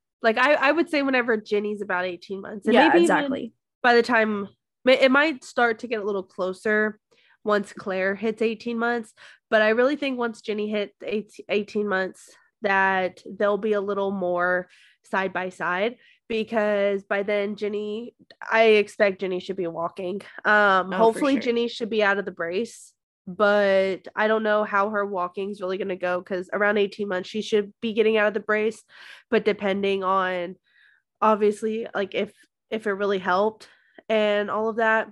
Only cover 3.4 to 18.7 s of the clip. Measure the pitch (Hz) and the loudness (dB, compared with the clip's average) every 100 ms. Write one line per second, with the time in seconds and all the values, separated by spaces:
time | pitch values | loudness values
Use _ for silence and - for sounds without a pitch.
3.4 | - _ _ _ 247 240 233 233 220 208 | -8 _ _ _ 4 4 4 2 2 -2
4.4 | 196 _ _ _ 254 254 262 269 311 262 | -8 _ _ _ 2 4 6 4 2 -2
5.4 | - - 240 226 240 220 202 196 185 - | -6 0 0 2 2 2 0 -4 -6 -6
6.4 | 185 185 220 214 214 208 _ _ _ _ | -6 -4 0 2 0 -4 _ _ _ _
7.4 | 214 208 202 - 208 185 190 196 220 220 | 0 0 -2 -10 -6 -2 -2 -2 -4 -2
8.4 | 226 220 240 233 233 240 220 _ - - | -4 -4 -6 -4 -2 -4 -6 _ -20 -20
9.4 | - 214 214 226 254 294 277 247 233 220 | 0 2 4 4 2 0 -4 -4 -4 -6
10.4 | - 208 208 214 202 - - 208 208 - | -8 -6 -4 -4 -6 -10 -6 -6 -8 -12
11.4 | - 208 202 214 208 190 185 - - - | -4 -4 -2 -4 -2 -2 -4 -8 -20 -20
12.4 | _ _ 208 196 190 190 185 - - 190 | _ _ 0 2 2 2 -2 -6 -12 -2
13.4 | 208 202 220 208 196 202 196 196 180 175 | 0 0 0 -2 -2 -4 -4 -2 -2 0
14.4 | 180 180 180 _ _ _ _ 196 190 180 | 0 0 -4 _ _ _ _ -4 -2 -4
15.4 | 185 - 170 180 220 247 _ _ - 220 | -8 -6 -4 -2 -4 -6 _ _ -6 -6
16.4 | 214 226 208 208 202 196 196 202 202 208 | -2 -2 0 0 0 -2 -4 -4 -2 -2
17.4 | 202 202 208 208 214 214 240 - _ - | -2 -4 -6 -6 -6 -8 -12 -18 _ -16
18.4 | - 226 226 | 0 4 6